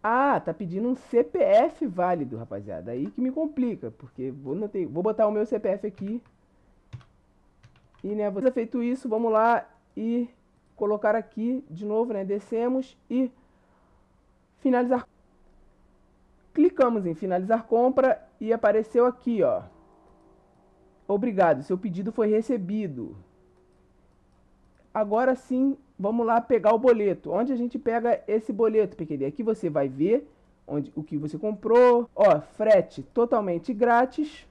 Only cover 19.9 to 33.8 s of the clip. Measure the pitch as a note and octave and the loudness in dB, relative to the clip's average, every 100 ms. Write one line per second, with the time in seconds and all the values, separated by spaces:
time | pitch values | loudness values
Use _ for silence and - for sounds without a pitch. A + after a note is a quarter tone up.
19.9 | _ _ _ _ _ _ _ _ _ _ | _ _ _ _ _ _ _ _ _ _
20.9 | _ - G3+ A#3+ G3 E3+ C#3+ C#3+ F#3 G#3 | _ -4 -2 0 2 4 2 -2 -4 -4
21.9 | E3+ G3+ A3 G#3+ G#3+ A3 A#3+ F3+ G#3+ G3 | -6 -6 -2 0 0 0 -4 -4 -6 -6
22.9 | C3 G2 G2 F2+ _ _ _ _ _ _ | -8 -12 -14 -20 _ _ _ _ _ _
23.9 | _ _ _ _ _ _ _ _ _ _ | _ _ _ _ _ _ _ _ _ _
24.9 | - G#3 G#3+ C4 B3+ - B3+ C4+ C#4 _ | -4 0 2 2 0 -2 0 0 -2 _
25.9 | _ F#3+ A#3 A3+ A#3 A#3 A#3 G#3 A3+ B3+ | _ -2 0 2 0 2 2 4 4 6
26.9 | A#3 G#3 E3+ - F3+ B3+ B3+ A#3+ B3 - | 4 2 -2 -4 -2 -2 -2 -4 -4 -2
27.9 | A#3 A#3 A3+ - A3 A3 G#3+ A3 A3 G#3 | 0 0 -2 0 -2 -2 0 2 2 0
28.9 | - D#3 C#3+ C3+ D3 A3+ A3 F3 D3+ C#3 | -4 -8 -6 -6 -4 -4 -4 -2 -2 -2
29.9 | C3 E3+ A#3+ - _ _ _ - D3 C#3 | -2 0 0 -2 _ _ _ -8 -8 -6
30.9 | - D3+ D3 D3 D#3 G#3+ G#3+ A3 A#3 B3 | -10 -8 -8 -8 -6 -6 -6 4 6 8
31.9 | A#3+ A#3 - G3+ - - - D#4+ D4+ C#4 | 6 0 2 4 4 0 -4 4 4 4
32.9 | - C3 - A#3+ A#3+ G3+ E3+ - G#3 | -10 -6 -2 2 0 0 -4 -4 0